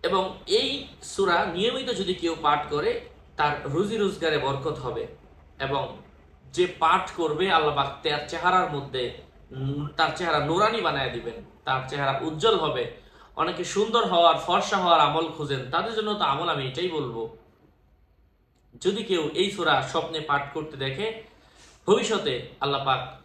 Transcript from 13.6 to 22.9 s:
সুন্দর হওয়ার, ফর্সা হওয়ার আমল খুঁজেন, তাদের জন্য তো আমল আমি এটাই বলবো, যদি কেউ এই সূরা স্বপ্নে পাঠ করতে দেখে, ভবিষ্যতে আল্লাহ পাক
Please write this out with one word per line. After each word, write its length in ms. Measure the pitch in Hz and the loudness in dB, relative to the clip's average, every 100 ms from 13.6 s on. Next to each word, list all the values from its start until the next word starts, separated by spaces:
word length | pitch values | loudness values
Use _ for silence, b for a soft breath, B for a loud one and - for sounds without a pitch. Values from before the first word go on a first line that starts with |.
সুন্দর 420 | 180 196 214 233 196 | -4 0 2 2 4
হওয়ার, 320 | 175 170 156 | 6 6 6
ফর্সা 400 | - 202 - 196 | 2 0 2 0
হওয়ার 240 | 180 165 | 6 6
আমল 260 | 147 156 156 | 6 4 -2
খুঁজেন, 440 | - 143 139 123 | -4 -4 -4 -2
তাদের 220 | 160 208 214 | -2 0 -2
জন্য 180 | 208 | -2
তো 100 | 208 | 0
আমল 260 | 156 143 170 | 0 0 0
আমি 180 | 151 131 | -2 -2
এটাই 220 | 135 180 | -4 -2
বলবো, 480 | 160 131 113 - - - _ _ _ _ _ _ _ _ _ _ _ _ 123 | -2 -4 -6 -8 -10 -20 _ _ _ _ _ _ _ _ _ _ _ _ -4
যদি 220 | 180 208 | -2 -2
কেউ 260 | - 180 151 | 0 0 0
এই 220 | 160 196 | 0 -2
সূরা 300 | 202 165 139 | 0 2 2
স্বপ্নে 380 | 135 165 160 160 | 2 -4 -4 -6
পাঠ 340 | 151 143 143 | -2 -2 -2
করতে 240 | 160 151 147 | -8 -8 -6
দেখে, 460 | 135 135 214 226 - - b b b b - | -6 -4 -6 -6 -14 -20 b b b b 2
ভবিষ্যতে 640 | 226 247 214 143 120 - - | 2 4 0 0 -4 -8 -6
আল্লাহ 240 | 139 143 | -2 -2
পাক 160 | 135 | 0